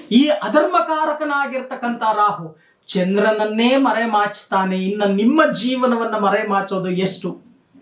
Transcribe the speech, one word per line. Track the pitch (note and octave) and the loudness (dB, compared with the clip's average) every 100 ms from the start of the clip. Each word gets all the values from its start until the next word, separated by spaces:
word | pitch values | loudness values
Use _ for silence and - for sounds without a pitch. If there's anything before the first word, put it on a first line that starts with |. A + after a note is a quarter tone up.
| - | 2
ಈ | A#3 D4 | 4 4
ಅಧರ್ಮಕಾರಕನಾಗಿರ್ತಕ್ಕಂಥ | - G#3 D4+ F4+ F4 E4 D#4 D#4 D4+ D4+ C#4+ C4+ C4 B3+ B3+ A#3+ A#3 | 2 2 2 4 2 2 0 -2 -2 -2 -2 -2 -6 -8 -6 -6 -2
ರಾಹು | A3 G#3 G#3 E3 D#3+ - _ _ - | -2 2 0 -2 -10 -16 _ _ -6
ಚಂದ್ರನನ್ನೇ | F#3 F3+ G3+ A3 G#3+ G#3+ A3 A#3+ C4+ | -2 0 2 2 0 -2 0 2 4
ಮರೆಮಾಚ್ತಾನೆ, | B3+ A3 A#3 G#3 G3+ - - G3 F#3 F#3 | 2 0 0 0 0 -4 -4 -2 0 -2
ಇನ್ನು | F#3+ G#3 | -2 -2
ನಿಮ್ಮ | G3+ G3 A3+ D#4 D4+ | 0 2 2 4 2
ಜೀವನವನ್ನ | E3+ B3 B3+ B3+ A3+ A3+ G#3+ | 0 -2 0 0 0 -2 0
ಮರೆಮಾಚೋದು | G3+ G#3 G#3 G3 F#3+ F#3+ F3+ | 0 0 0 -2 -2 -4 -4
ಎಷ್ಟು | F3 F#3+ - F3 - - _ _ - | -2 -2 -4 -8 -10 -18 _ _ -20